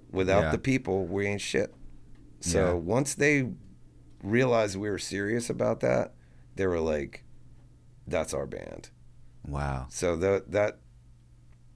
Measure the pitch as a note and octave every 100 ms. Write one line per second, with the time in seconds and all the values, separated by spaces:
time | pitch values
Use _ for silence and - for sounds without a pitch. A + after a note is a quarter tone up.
0 | - F#2+ F#2 F#2+ D#2+ - - C3 A2+ F#2+
1 | F2 G2 G2+ G2+ - - - - - -
2 | - - - - F2 F2 F#2 F2 E2 A#2
3 | C#3+ - C#3+ C#3+ B2 F#2 - - - -
4 | - - G2 A#2 C3 A#2 G#2+ F#2+ G#2 F#2+
5 | - F#2+ G2+ A#2+ A#2 - A2+ A#2 B2 B2
6 | - - - - - - F#2+ E2+ D#2+ D2+
7 | C2 - - - - - - - - -
8 | - F2 D#2 C#2+ C2+ G1+ G1+ G1+ - -
9 | - - - - D2 C#2+ C#2+ C2 C2 -
10 | F2+ E2 F#2+ G2 - G2+ G#2 - - -
11 | - - - - - - -